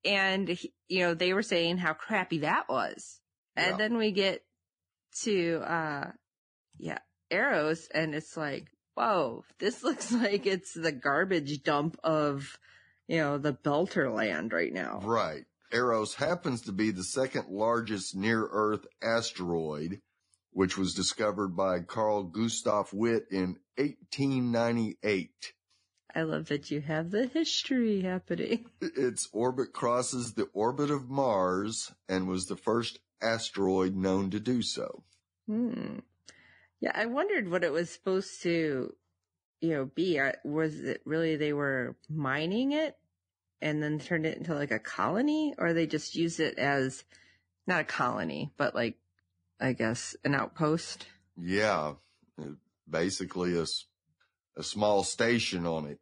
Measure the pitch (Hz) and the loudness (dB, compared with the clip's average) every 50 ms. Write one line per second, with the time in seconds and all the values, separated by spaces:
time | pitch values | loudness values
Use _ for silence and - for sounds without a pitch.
0 | - 196 202 196 190 190 190 196 196 165 180 - - - _ _ _ _ 185 185 | 0 2 2 4 4 4 4 2 0 0 -2 -4 -6 -12 _ _ _ _ 2 4
1 | 180 175 170 165 180 180 190 202 214 - 196 170 170 170 175 180 180 160 156 - | 4 4 4 2 2 2 2 2 2 2 2 2 4 2 2 2 0 0 -2 -2
2 | - - 226 196 185 - 170 151 147 156 180 196 - - 131 127 98 62 - - | -4 -2 0 0 0 0 -2 0 0 2 0 0 0 0 0 0 0 -2 -4 -10
3 | - - - - _ _ _ _ _ _ _ - 165 185 185 196 214 214 240 233 | -16 -18 -20 -20 _ _ _ _ _ _ _ 0 0 0 2 2 0 0 2 2
4 | 220 214 185 202 196 190 180 - _ _ _ _ _ _ _ _ _ _ _ _ | 2 2 2 2 2 2 0 -2 _ _ _ _ _ _ _ _ _ _ _ _
5 | _ _ - - - 226 208 185 170 170 165 156 - - 165 165 160 156 147 143 | _ _ -12 -4 0 2 2 2 2 2 0 0 -2 -2 -2 -2 -2 -2 -4 -4
6 | - - - - _ _ _ _ _ _ _ _ _ _ _ - 82 82 - - | -6 -8 -10 -16 _ _ _ _ _ _ _ _ _ _ _ -10 -8 -6 -6 -8
7 | - _ _ _ _ _ 160 190 240 285 233 165 151 156 160 160 - - - 156 | -10 _ _ _ _ _ 0 0 2 2 2 2 2 2 0 -2 -4 -4 -2 -2
8 | 160 156 147 151 151 - - 165 156 147 139 - 147 - _ _ _ _ _ - | 0 0 -2 -6 -8 -8 -8 -6 -4 -4 -6 -8 -10 -14 _ _ _ _ _ 0
9 | - 233 208 180 147 120 117 - - _ _ _ - 202 247 - - - 285 - | 2 2 4 2 2 0 -2 -8 -14 _ _ _ -2 -2 -2 0 -2 -2 -2 -2
10 | - - 240 233 240 202 202 196 202 202 190 185 - - - 165 165 165 147 123 | -2 0 2 2 4 2 2 2 2 0 0 0 -4 -10 -8 -2 0 0 0 0
11 | - 143 139 156 185 190 190 165 143 139 151 139 - 165 147 143 147 165 - - | 0 2 4 4 4 4 2 0 2 0 -4 -2 0 2 2 4 2 0 -4 -2
12 | - 165 156 156 151 147 139 139 139 - - - _ - - - _ _ _ _ | 0 2 2 4 2 2 0 -2 -6 -12 -16 -20 _ -20 -20 -20 _ _ _ _
13 | _ - 165 165 156 143 143 143 139 151 131 - - 147 143 151 180 196 - 196 | _ -2 0 2 2 2 0 0 0 0 -2 0 0 2 2 2 2 2 2 2
14 | 143 127 110 107 110 104 82 78 92 113 107 85 85 - - 92 85 58 52 - | 2 2 2 0 0 0 0 -2 -2 -2 0 0 0 0 -2 -4 -4 -4 -6 -6
15 | 98 110 117 113 98 82 76 73 - _ _ _ _ _ 113 117 127 123 117 110 | -2 0 2 2 2 0 -4 -8 -12 _ _ _ _ _ 0 2 2 4 2 2
16 | 107 101 - - 139 160 175 175 - 160 123 113 - 107 98 95 107 110 98 90 | 0 -2 -2 -2 0 0 0 0 -2 -4 -4 -4 -6 -6 0 0 0 0 0 -2
17 | 90 - - 131 131 131 - 135 - - 92 101 110 113 117 117 113 104 110 98 | -6 -4 -2 -2 -2 0 -2 -6 -6 -4 -2 0 2 2 2 0 0 -2 -4 -4
18 | 92 - - 95 98 113 113 113 107 - - 107 107 107 110 104 - - _ _ | -4 -6 -6 -2 2 2 2 2 2 0 0 2 2 2 0 -2 -6 -14 _ _
19 | - 113 113 117 117 - - - 90 87 85 82 80 78 76 73 78 82 95 - | -2 0 2 2 0 -2 -6 -4 -2 -2 0 -2 -2 -2 -4 -4 -4 -6 -6 -8
20 | _ _ _ _ _ _ _ _ _ _ - 90 95 90 - 98 95 87 85 95 | _ _ _ _ _ _ _ _ _ _ 2 2 2 2 2 0 -2 0 0 0
21 | 95 - - - 113 104 95 101 101 95 85 92 95 95 90 87 - - - 113 | -2 -2 0 2 0 0 2 0 -2 -2 0 0 2 2 2 0 -2 -4 -2 0
22 | 107 107 107 104 98 85 85 107 117 113 110 - - 120 107 104 95 - - 101 | 2 2 2 0 -2 -4 -2 -2 0 0 -2 -2 0 2 2 2 0 -2 -2 0
23 | 113 117 117 107 - - 98 95 92 92 90 - _ _ _ - 143 147 147 _ | 2 4 2 2 0 0 0 0 0 0 -2 -6 _ _ _ -2 -2 -2 -2 _
24 | - _ - - 139 139 135 127 123 120 117 117 117 117 117 117 113 107 - _ | -16 _ -4 0 0 2 2 2 2 2 2 2 2 2 2 0 0 -2 -4 _
25 | - 107 104 92 82 - _ _ - - _ _ _ _ _ _ _ _ _ _ | 0 0 2 2 0 -4 _ _ -16 -16 _ _ _ _ _ _ _ _ _ _
26 | _ _ - 160 160 160 160 156 160 - 147 147 143 - 151 151 143 151 156 156 | _ _ -4 -2 -2 0 -2 -4 -2 -2 -4 -4 -4 -4 -6 -4 -2 -2 -2 -2
27 | 165 170 196 214 269 254 - 320 330 - - - - - 269 254 233 220 208 190 | -2 -2 0 -2 -2 0 0 0 0 0 0 -2 0 0 2 2 4 4 2 2
28 | 185 185 185 185 - - 170 175 - - 233 226 233 - _ _ - - - - | 0 -2 -2 -4 -4 -4 -4 -2 0 0 -2 -2 -2 -12 _ _ -6 -4 -2 0
29 | 135 123 110 - - - - 104 120 127 127 131 123 - - - 127 117 120 123 | 0 0 0 -2 -6 -4 -2 0 0 2 2 0 -4 -4 -2 0 2 2 4 2
30 | 123 - 131 123 120 113 98 110 101 - _ 98 107 120 139 139 147 143 147 139 | 2 0 -2 -4 -4 -4 -2 -2 -2 -2 _ 0 2 2 2 0 0 0 0 -2
31 | 127 123 135 143 135 127 107 95 92 90 92 95 101 110 113 - - - - _ | -2 -4 0 2 2 4 4 4 4 4 2 0 0 -2 -4 -6 -8 -10 -14 _
32 | _ - 92 92 92 92 92 92 90 - 98 - - 107 110 117 117 - - - | _ -2 0 0 0 0 -2 -2 -2 -4 -8 -4 0 0 0 2 0 -2 -8 -12
33 | _ _ _ _ - 113 113 113 - - - 101 98 95 95 95 92 95 98 95 | _ _ _ _ 0 0 0 0 -2 -6 -2 2 2 4 4 4 2 2 2 0
34 | 92 95 95 98 98 95 90 104 107 123 127 120 110 - - 65 57 - - - | 2 2 2 2 0 0 -2 -2 -2 0 0 0 0 -2 -4 -4 -6 -8 -8 -14
35 | _ _ _ _ _ _ _ _ _ - 214 226 247 233 - - - - - - | _ _ _ _ _ _ _ _ _ -4 -2 -2 -2 -2 -4 -6 -6 -8 -8 -10
36 | - _ _ _ _ - - - - - - _ _ _ _ _ - - - - | -14 _ _ _ _ -20 -20 -20 -20 -20 -20 _ _ _ _ _ -4 -2 -2 -2
37 | 220 233 240 277 359 415 415 320 214 175 175 185 175 160 139 165 175 165 - - | -2 0 0 0 0 2 0 0 0 0 0 2 2 2 2 0 -2 -2 -6 -6
38 | _ 190 190 190 196 - - - - 175 170 165 160 151 139 127 - - - _ | _ 0 0 0 -2 -4 -12 -4 -2 0 2 2 2 0 0 -2 -2 -4 -8 _
39 | _ _ _ _ _ _ _ _ _ _ _ _ 160 165 160 139 135 135 _ 156 | _ _ _ _ _ _ _ _ _ _ _ _ 0 0 2 0 -2 -2 _ -2
40 | 175 190 165 139 135 135 - - - 143 147 156 160 156 151 151 139 135 - - | 0 2 2 2 2 0 -2 -4 -6 -2 0 0 0 0 -2 -4 -4 -4 -4 -4
41 | _ 131 156 160 165 160 156 147 151 147 147 143 143 139 135 131 120 123 127 _ | _ -2 0 0 2 2 0 0 0 0 0 0 0 0 0 0 -2 -4 -6 _
42 | _ - 151 156 143 131 135 147 156 175 196 233 262 277 285 302 320 285 - _ | _ -8 -4 -2 0 0 0 0 0 0 0 0 0 2 2 0 0 -2 -4 _
43 | _ _ _ _ _ _ _ _ _ _ _ _ 147 151 151 151 151 151 151 151 | _ _ _ _ _ _ _ _ _ _ _ _ -2 -2 0 0 0 0 -2 -4
44 | 143 - 180 160 156 160 - - 156 170 156 143 143 143 117 110 - - - - | -2 -2 -2 0 0 -2 -4 -4 -4 -4 -2 -2 0 -2 -2 -4 -4 -6 -4 -2
45 | 95 113 170 220 269 294 302 311 311 285 - - - 170 165 165 165 160 156 151 | 0 0 2 2 2 2 2 2 0 -2 -2 0 0 2 2 2 2 0 0 -4
46 | - - - - 170 170 170 - 156 - - - 135 143 139 135 131 131 131 - | -4 -4 -2 0 0 0 0 0 -2 -2 0 0 0 2 2 2 2 0 -2 -8
47 | - _ - - - _ _ _ _ _ _ _ _ - 185 160 147 - - - | -18 _ -20 -20 -20 _ _ _ _ _ _ _ _ -2 0 0 0 -2 -2 0
48 | 139 123 113 104 85 80 69 - 139 143 _ - 143 - - 110 120 113 - _ | 0 0 0 -2 -4 -4 -4 -6 -8 -8 _ 0 0 0 2 0 0 0 -2 _
49 | _ _ _ _ _ _ _ _ _ _ _ _ 120 131 123 - 117 110 120 - | _ _ _ _ _ _ _ _ _ _ _ _ -2 -2 0 2 0 0 0 -2
50 | - - - - - 147 143 135 107 - - - 160 151 156 170 - - - - | -6 -10 -12 -4 -2 0 2 2 0 -2 0 0 2 2 2 0 -2 -8 -12 -14
51 | - - - _ _ _ _ 87 85 87 95 101 107 107 98 80 76 76 73 73 | -16 -20 -20 _ _ _ _ -8 -4 0 2 4 4 4 2 2 0 -2 -6 -8
52 | _ _ _ _ _ _ _ - 78 73 73 - _ _ _ _ _ - 78 80 | _ _ _ _ _ _ _ -12 -12 -12 -12 -14 _ _ _ _ _ -4 0 0
53 | 85 98 98 - 95 85 - 90 87 90 87 85 80 - - - - _ _ _ | 0 0 0 -4 -8 -6 -4 -2 0 0 0 0 0 -2 -4 -6 -8 _ _ _
54 | _ _ _ _ _ _ _ _ _ _ _ 78 80 - - 104 104 104 104 98 | _ _ _ _ _ _ _ _ _ _ _ -10 -10 -8 -2 0 2 4 4 4
55 | 95 - - - 117 117 120 117 110 - 95 90 85 85 80 80 76 73 71 - | 2 0 0 0 2 4 4 2 2 0 -2 -2 -2 -2 -2 -2 -4 -8 -10 -14